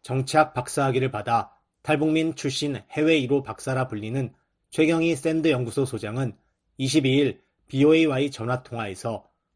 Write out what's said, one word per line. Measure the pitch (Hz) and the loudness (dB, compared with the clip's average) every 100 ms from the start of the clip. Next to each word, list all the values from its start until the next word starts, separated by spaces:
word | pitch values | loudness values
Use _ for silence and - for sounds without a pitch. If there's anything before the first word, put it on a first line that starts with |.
정치학 | - 131 131 156 156 | -6 -4 0 2 2
박사학위를 | 131 - - 135 127 131 | 0 -6 -2 0 0 -2
받아 | 107 104 113 - _ _ _ | -4 -2 -2 -2 _ _ _
탈북민 | - 151 156 160 160 | -2 0 2 0 -2
출신 | - 143 135 147 120 - | -4 -4 -4 -4 -6 -8
해외 | - 156 160 | 0 2 4
일 | 123 | 2
호 | 139 | 0
박사라 | 135 110 - 131 127 | -2 -8 -4 -4 -4
불리는 | 107 110 131 123 - _ _ _ | -6 -6 -6 -6 -8 _ _ _
최경희 | - 156 165 165 147 | 0 2 4 2 0
샌드 | 160 160 156 | -2 0 2
연구소 | 127 117 143 131 | 0 -2 -2 -2
소장은 | 113 107 120 127 - _ _ _ - | -4 -6 -4 -6 -6 _ _ _ -6
이십이일 | 131 156 131 135 139 - _ _ _ | 0 2 2 2 2 -2 _ _ _
비오에이와의 | 135 147 160 160 131 143 | 2 6 6 4 2 -2
전화 | 139 117 123 | -4 -4 -4
통화에서 | - 117 107 92 117 104 - _ _ | -6 -8 -8 -6 -6 -6 -10 _ _